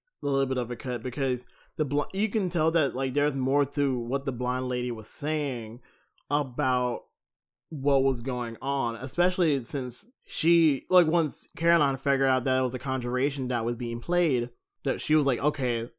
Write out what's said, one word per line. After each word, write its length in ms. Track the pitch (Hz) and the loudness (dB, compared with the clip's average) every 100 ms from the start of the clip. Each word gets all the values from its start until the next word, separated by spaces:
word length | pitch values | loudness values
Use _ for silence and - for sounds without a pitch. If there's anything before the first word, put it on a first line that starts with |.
| _ _ | _ _
a 20 | 143 | -2
little 200 | 139 131 | 0 0
bit 120 | 127 | 0
of 140 | 117 | -2
a 40 | 123 | -6
cut, 280 | 127 120 | -6 -4
because 420 | 123 147 135 127 - - _ - | -4 -2 0 -2 -6 -20 _ -6
the 80 | |
bl-, 260 | 143 143 - | -2 0 0
you 160 | 196 208 | 0 0
can 220 | 214 180 | 0 0
tell 220 | 170 160 | 0 2
that, 240 | 160 139 120 | 2 0 0
like, 180 | 135 | -2
there's 220 | 139 147 135 | 0 0 0
more 280 | 131 143 | 2 2
to 320 | 139 147 139 127 | 2 0 0 0
what 260 | 117 135 139 | -2 -4 -4
the 60 | |
blonde 360 | 120 123 127 127 | -2 -2 -2 -2
lady 220 | 127 123 | -2 -2
was 160 | 113 107 | -4 -8
saying 720 | - 147 156 143 120 110 120 - _ _ _ - | -6 -4 -2 -2 -4 -6 -12 -18 _ _ _ -2
about 720 | 147 135 123 135 127 123 117 - _ _ _ _ _ _ | -2 -2 -2 0 0 0 -4 -8 _ _ _ _ _ _
what 340 | 147 139 139 | -4 2 4
was 160 | 135 123 | 4 0
going 360 | 131 123 117 113 | -2 -4 -4 -6
on, 320 | 135 139 120 113 | -4 0 -2 -2
especially 680 | 127 - 180 180 165 139 | -4 2 2 2 2 0
since 420 | 117 139 127 - - _ | -2 -4 -4 -8 -14 _
she, 600 | - - 165 170 160 135 - | -12 -2 2 4 4 2 4
like, 160 | 180 160 | 4 6
once 420 | 170 151 - - - | 2 0 -4 -14 -2
Caroline 400 | 170 170 143 135 | 2 4 2 0
figured 320 | 143 135 135 | 0 2 2
out 160 | 131 | 2
that 140 | 131 131 | 2 0
it 20 | |
was 120 | 127 | 0
a 40 | 123 | -2
conjuration 680 | 139 131 120 127 139 139 127 | -4 -4 -2 0 0 -2 -4
that 160 | 120 | -2
was 120 | 113 120 | -2 -2
being 240 | 120 117 | -4 -4
played, 500 | - 175 175 123 117 - _ _ | -2 0 2 2 -2 -8 _ _
that 160 | 139 110 | -4 -2
she 160 | - 156 | 2 2
was 100 | 139 | 4
like, 140 | 110 | 2
"Okay, 500 | 143 - 123 117 117 | 0 0 0 -2 -4